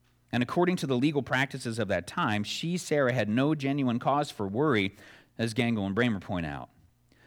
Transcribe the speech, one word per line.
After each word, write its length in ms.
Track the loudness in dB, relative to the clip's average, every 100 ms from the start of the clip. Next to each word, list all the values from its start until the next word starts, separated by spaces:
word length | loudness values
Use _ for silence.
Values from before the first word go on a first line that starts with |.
| _ _ _
And 120 | -2
according 320 | 0 2 2 2
to 100 | 0
the 100 | 2
legal 260 | 2 0
practices 560 | 0 0 0 -4 -6 -4
of 80 | 0
that 180 | -2 -2
time, 380 | -2 0 0
she, 340 | -2 -4 -4 -4
Sarah, 360 | 0 2 2
had 140 | 2 0
no 280 | 2 2 0
genuine 420 | 0 0 0 0
cause 320 | 0 0 -2
for 180 | -4 -4
worry, 480 | 0 2 4 2 -4 -18 -20 _ -4
as 160 | -2
Gangel 320 | 0 0 0 0
and 100 | 2
Bramer 240 | 2 0
point 260 | -2 -4 -4
out. 240 | -8 -12 _ _ _ _ _